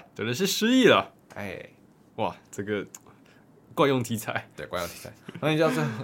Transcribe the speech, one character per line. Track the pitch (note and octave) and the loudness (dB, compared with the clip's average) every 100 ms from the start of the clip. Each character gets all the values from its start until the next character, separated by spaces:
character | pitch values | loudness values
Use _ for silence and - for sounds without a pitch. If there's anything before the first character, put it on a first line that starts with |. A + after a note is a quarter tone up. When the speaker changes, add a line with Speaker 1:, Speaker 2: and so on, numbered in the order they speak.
| - | -4
Speaker 1:
责 | - A2 | -6 -4
任 | B2 | -2
是 | G3 | -2
失 | - G#3+ | 0 2
忆 | C4 G#3 | 6 8
了。 | A2+ - - _ - | 6 4 -10 _ -12
Speaker 2:
哎。 | G2+ F2 - - _ _ _ - | -12 -12 -16 -20 _ _ _ -6
Speaker 1:
哇， | G2 - _ | -6 -6 _
这 | - | -10
个 | G2+ G#2 - - - - - - _ _ _ | -4 -4 -6 -14 -20 -20 -20 -20 _ _ _
惯 | - C#3+ | 2 2
用 | C3 | 2
题 | A#2 A2 | 0 -4
材。 | - A2+ - - | -4 -6 -8 -14
Speaker 2:
对， | D2 | -8
惯 | F2+ | -6
用 | E2+ | -6
题 | - | -8
材。 | - - - - | -16 -18 -18 -6
那 | D3 | -2
你 | D#3 | 2
知 | |
道 | E3 | 2
这， | D#3+ D3+ | 2 -2
<laughs> | A2+ | -4